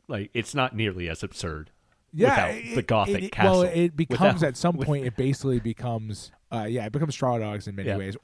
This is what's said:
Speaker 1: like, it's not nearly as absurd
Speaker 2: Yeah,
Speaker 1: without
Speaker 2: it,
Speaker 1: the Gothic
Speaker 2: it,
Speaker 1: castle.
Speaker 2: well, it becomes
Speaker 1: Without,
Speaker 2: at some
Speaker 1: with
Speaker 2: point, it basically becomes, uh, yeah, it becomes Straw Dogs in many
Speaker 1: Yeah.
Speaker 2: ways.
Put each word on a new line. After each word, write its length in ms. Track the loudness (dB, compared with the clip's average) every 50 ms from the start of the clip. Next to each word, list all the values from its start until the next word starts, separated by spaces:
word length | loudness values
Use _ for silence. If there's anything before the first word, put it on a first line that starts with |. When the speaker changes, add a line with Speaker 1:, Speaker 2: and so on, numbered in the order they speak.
| _ -8
Speaker 1:
like, 240 | -6 -6 -6 -4 -4
it's 220 | -6 -6 -2 -2
not 200 | -2 -2 -2 0
nearly 340 | -2 -2 -2 -2 -4 -6 -6
as 120 | -6 -6
absurd 500 | -8 -10 -8 -8 -8 -6 -6 -8 -10 -14 _ _ _ _ _ _ _ _ 0
Speaker 2:
Yeah, 160 | 2 4 4 4 4 2 0
Speaker 1:
without 60 | -2 -6 -8 -4
Speaker 2:
it, 40 | -4
Speaker 1:
the 60 | -4
Gothic 420 | 0 2 2 2 4 2 0 -2 -2
Speaker 2:
it, 60 | -4
Speaker 1:
castle. 200 | 0 4 6 6
Speaker 2:
well, 100 | 6 6 4
it 320 | 4 4 2 2 2 2
becomes 400 | 0 -2 0 2 4 4 4 6
Speaker 1:
Without, 120 | 4 2 0
Speaker 2:
at 100 | 0 2
some 200 | 0 2 2 2
Speaker 1:
with 100 | 0 0
Speaker 2:
point, 180 | 0 0 -2
it 100 | -2 -2
basically 440 | 0 0 0 0 0 0 0 0 0
becomes, 720 | 0 -2 -4 -4 -4 -4 -4 -4 -6 -8 -10 -10 -12 -16 -20 _ _ _
uh, 140 | -6 -6 -4 -4
yeah, 180 | -4 -4 -4
it 60 | -4
becomes 220 | -2 -2 -2 -2 -2
Straw 240 | -2 0 0 0 0
Dogs 300 | -2 -4 -6 -6 -8 -8
in 80 | -8
many 140 | -6 -4 -2
Speaker 1:
Yeah. 80 | -2 -2
Speaker 2:
ways. 200 | -4 -6 -8 -10